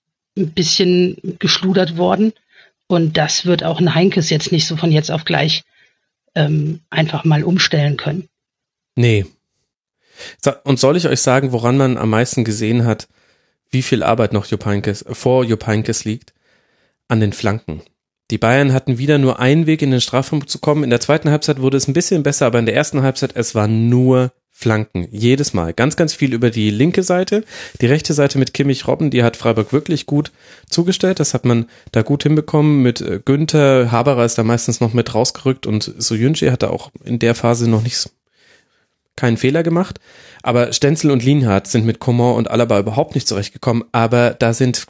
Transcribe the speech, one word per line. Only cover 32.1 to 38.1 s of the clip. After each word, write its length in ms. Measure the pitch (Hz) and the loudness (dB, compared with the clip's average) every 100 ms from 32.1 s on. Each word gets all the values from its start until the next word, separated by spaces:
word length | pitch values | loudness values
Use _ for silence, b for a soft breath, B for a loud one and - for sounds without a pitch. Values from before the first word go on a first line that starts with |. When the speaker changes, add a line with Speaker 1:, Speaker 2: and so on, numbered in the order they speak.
| 143 | 0
Speaker 2:
hinbekommen 580 | 147 151 151 151 151 143 | 0 0 0 2 4 4
mit, 180 | 123 117 | 2 0
äh, 200 | - 92 | -4 -4
Günther. 680 | - 143 156 156 139 131 120 | 0 0 2 2 4 4 2
Haberer 320 | 117 143 127 | 2 2 2
ist 120 | 117 - | 2 0
da 60 | |
meistens 380 | 110 117 - 117 | 0 0 0 -2
noch 120 | 117 | 0
mit 220 | 120 113 | 0 0
rausgerückt 520 | 110 123 - 131 131 - | 0 -2 -2 -4 -2 -2
und 280 | 107 - - | -4 -4 -6
Soyuncu 540 | 110 110 123 160 147 | -4 0 0 2 0
hat 140 | 123 | 0
da 60 | - | -2
auch 200 | 82 - - | -4 -10 -14
in 160 | - 120 | -6 -2
der 160 | 117 117 | 0 0
Phase 340 | 117 117 117 | 0 0 2
noch 120 | 110 | 0
nicht 120 | 117 | 0
s-, 160 | - - | -4 -8